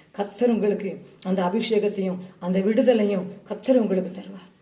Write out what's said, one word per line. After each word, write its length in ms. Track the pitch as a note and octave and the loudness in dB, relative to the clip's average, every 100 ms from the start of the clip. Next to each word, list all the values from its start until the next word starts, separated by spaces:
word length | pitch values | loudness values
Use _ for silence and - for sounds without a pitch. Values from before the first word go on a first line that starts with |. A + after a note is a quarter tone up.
| _ | _
கர்த்தர் 420 | - G3+ - B3 G#3 | -8 -8 0 0 2
உங்களுக்கு 360 | G#3 F#3+ F#3+ - - - | 0 0 -4 -10 -16 -10
அந்த 180 | F#3 F#3+ | -4 0
அபிஷேகத்தையும் 760 | F3+ A3 A3+ G#3+ G#3 G3 F#3 F3+ - - | 0 0 0 0 0 -2 -4 -4 -10 -8
அந்த 200 | F3+ F#3 | -2 0
விடுதலையும் 680 | G3 B3 B3 A3+ G3+ F#3+ F3+ - - | 2 4 4 4 2 0 -4 -12 -12
கர்த்தர் 360 | - C4 B3+ | -6 2 4
உங்களுக்கு 300 | G3 F#3 F3+ | 4 0 -2
தருவார். 360 | - - - - _ | -10 -16 -18 -20 _